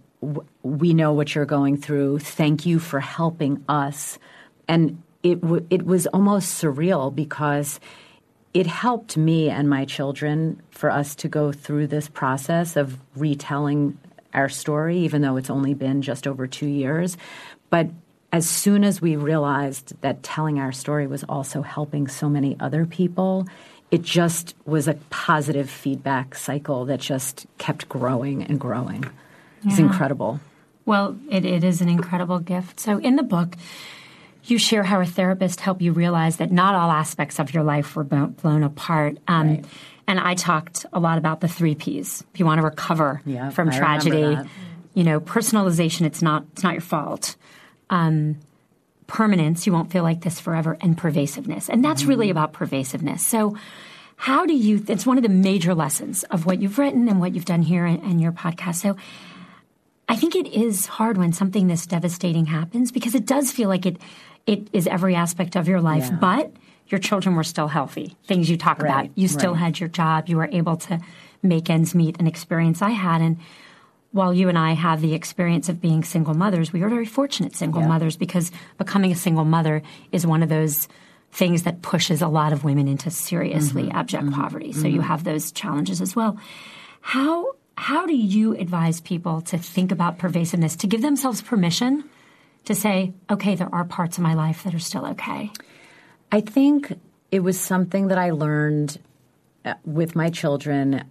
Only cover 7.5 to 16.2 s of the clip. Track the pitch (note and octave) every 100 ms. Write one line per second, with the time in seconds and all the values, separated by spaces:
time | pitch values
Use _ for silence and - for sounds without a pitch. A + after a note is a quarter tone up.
7.5 | C#3+ D3 - - - - _ _ _ _
8.5 | F3 E3+ - A#3+ A#3+ - D#3 D#3 D#3+ D3+
9.5 | G2+ D3 C#3 C3+ - C#3 C3+ D3 D3+ D#3+
10.5 | - - - D3+ B2+ C#3+ - D#3+ D3+ D3
11.5 | C#3+ - D3 D3 D3+ D3 - C3+ C3+ C3+
12.5 | E3+ E3+ D#3 C#3 C3 - C3 D3+ C#3+ -
13.5 | C#3+ D3 D3 C#3+ C#3 - - _ - C#3
14.5 | - - D3+ D#3+ F3 D#3+ D3 C#3+ C3 B2+
15.5 | C3+ C#3 C#3 C3+ C#3 C3 B2